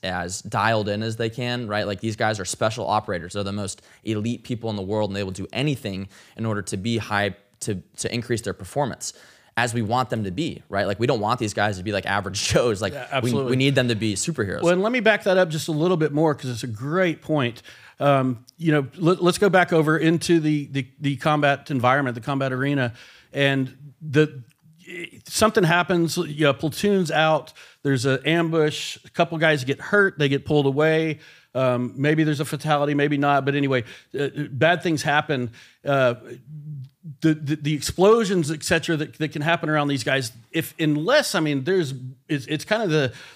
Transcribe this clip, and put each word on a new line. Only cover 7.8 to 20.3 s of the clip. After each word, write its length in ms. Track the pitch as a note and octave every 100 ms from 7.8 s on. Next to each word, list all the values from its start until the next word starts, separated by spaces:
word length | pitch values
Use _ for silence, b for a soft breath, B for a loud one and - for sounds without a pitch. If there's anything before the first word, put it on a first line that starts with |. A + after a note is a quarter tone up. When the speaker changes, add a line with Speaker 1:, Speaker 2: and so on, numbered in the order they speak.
| - -
Speaker 1:
to 140 | -
increase 280 | A#2+ A2+ -
their 120 | G2+
performance. 580 | F2+ F#2 C#3 C3+ - - - B B B
As 200 | - A#2+
we 80 | A#2
want 260 | G#2 B2 B2+
them 160 | A2+
to 60 | G2
be, 320 | F2 D#3 - -
right? 160 | G2 G2
Like, 120 | G2+
we 80 | B2
don't 140 | B2
want 180 | G#2 B2
these 140 | G#2+
guys 240 | G#2+ G#2 F#2
to 80 |
be, 80 | F#2+
like, 140 | G2+ -
average 420 | G2+ G2+ G2 -
<laughs> 0 |
Joes. 320 | D#3 A#2+ G2
Like, 140 | G2+
Speaker 2:
Yeah, 120 | C3 B2
Speaker 1:
we, 40 | C#3 B2
Speaker 2:
absolutely. 220 | A#2+ C3
Speaker 1:
we 60 | C3
need 180 | C#3
them 140 | C3+ B2
to 60 |
be 200 | A2+ A2
superheroes. 480 | F#2+ - D#3 G2+ F2
Speaker 2:
Well, 100 | E3
and 100 | F3+
let 100 | G#3
me 80 | B3
back 240 | G#3+ G#3
that 120 | G#3 F#3
up 140 | F3+
just 180 | D#3 -
a 40 |
little 260 | D3+ F3 F3+
bit 120 | D3+
more, 240 | C#3+ D#3+
'cause 160 | C#3+ C3
it's 120 | A#2+
a 40 | B2+
great 540 | G#2+ C#3 F3 F#3 D#3+
point. 420 | - D3+ A#2+ A2+ - B B B
Um, 460 | C#3+ C3+ C3 A#2 - -
you 160 | E3
know, 160 | D3+ C3+ -
let, 260 | E3 F#3
let's 140 | F3 E3+
go 140 | G3+
back 200 | F#3 F3
over 280 | E3 D#3 D#3
into 420 | D#3+ E3 -